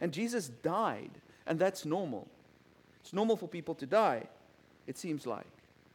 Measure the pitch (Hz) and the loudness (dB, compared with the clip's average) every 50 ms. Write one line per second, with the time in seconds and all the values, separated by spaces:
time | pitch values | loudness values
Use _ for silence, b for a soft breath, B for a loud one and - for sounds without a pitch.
0 | 160 165 143 156 226 233 240 240 175 139 120 120 - 160 170 202 226 190 123 104 | -4 -4 -2 -2 -2 -2 -2 -2 -4 -4 -10 -4 -2 0 2 2 2 0 0 -4
1 | - - - - - B B B B - 165 160 180 190 190 - - 156 160 190 | -8 -12 -16 -18 -20 B B B B -2 2 4 4 2 2 0 -2 -2 0 0
2 | 196 156 120 98 - - - - - - - _ _ - - - - _ - - | 0 -2 -4 -6 -8 -12 -18 -20 -20 -20 -20 _ _ -20 -20 -20 -20 _ -20 -20
3 | - - - 180 214 226 226 220 190 170 - 175 156 - 160 - 139 127 160 214 | -16 -4 0 2 4 4 4 2 0 -4 -8 -6 -6 -6 -6 -6 -2 4 4 6
4 | 220 185 131 113 - - - - - - - - - _ - - _ - 135 - | 6 6 4 2 -2 -8 -14 -20 -20 -20 -20 -20 -20 _ -20 -16 _ -12 -10 -8
5 | - 180 156 143 - 127 110 - - - - - - _ _ _ _ - | -4 -4 -4 -4 -4 -4 -6 -6 -8 -12 -18 -20 -20 _ _ _ _ -20